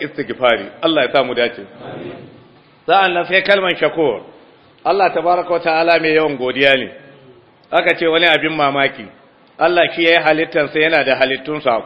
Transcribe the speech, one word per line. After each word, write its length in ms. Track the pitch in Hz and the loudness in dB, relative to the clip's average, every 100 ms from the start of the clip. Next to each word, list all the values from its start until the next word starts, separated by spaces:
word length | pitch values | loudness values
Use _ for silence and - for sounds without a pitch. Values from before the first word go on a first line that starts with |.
istighfari. 640 | 147 - 117 117 127 110 101 - | -10 -8 -8 0 2 2 -2 -6
Allah 240 | 165 156 123 | -2 0 0
ya 60 | |
sa 100 | 143 | 0
mu 100 | 127 120 | 0 -2
dace. 260 | 120 - | -2 -4
Amin. 520 | 98 - - - - - - - - - _ _ - | -18 -18 -16 -14 -14 -16 -20 -20 -20 -20 _ _ 0
Sa'an 260 | 185 190 | 2 2
nan 120 | 175 170 | 0 0
sai 160 | 185 | 0
kalman 320 | 190 202 190 170 | 2 2 0 0
shakur. 440 | 151 151 151 101 - - - _ _ _ | -2 0 0 -2 -8 -20 -20 _ _ _
Allah 300 | - 196 180 | -2 0 0
tabaraka 360 | 175 165 175 175 | 0 0 0 0
wa 80 | 170 | -2
ta'ala 400 | 170 160 170 165 | 0 0 2 2
mai 120 | 160 156 | 2 2
yawan 220 | 156 139 | 0 -2
godiya 360 | 127 123 139 135 | -4 2 2 2
ne. 140 | 113 - - - - - _ _ _ | -2 -12 -20 -20 -20 -20 _ _ _
Aka 240 | 170 175 170 | 0 0 0
ce 80 | 170 | 0
wani 180 | 160 170 | 2 2
abin 260 | 151 151 156 | 2 0 0
mamaki. 500 | 143 139 139 131 98 - _ _ _ - | 0 0 -2 -4 -18 -20 _ _ _ -2
Allah 240 | 165 175 156 160 | 0 2 0 0
shi 80 | |
ya 80 | 165 | 2
yi 120 | 170 | 2
halittansa 560 | 156 156 160 165 143 156 | 2 0 0 -2 -2 0
yana 240 | 156 160 | 2 2
da 120 | 135 131 | 2 2
halittunsa 640 | 131 131 143 151 135 113 | 0 -2 -6 -4 -2 -2